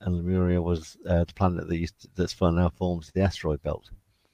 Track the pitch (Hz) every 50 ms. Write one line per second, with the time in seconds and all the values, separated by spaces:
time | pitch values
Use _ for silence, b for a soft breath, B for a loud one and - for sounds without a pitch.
0 | - 92 87 87 85 90 92 92 90 90 90 90 82 87 87 80 78 - - -
1 | - - 90 85 85 - - - 98 90 87 85 82 82 87 82 85 - - _
2 | - - - - 87 - - - 92 85 85 87 90 87 - - 92 90 87 85
3 | 80 - - 95 98 92 - - - 78 76 71 - 73 73 - _ - - -
4 | _ _ _ _ _ _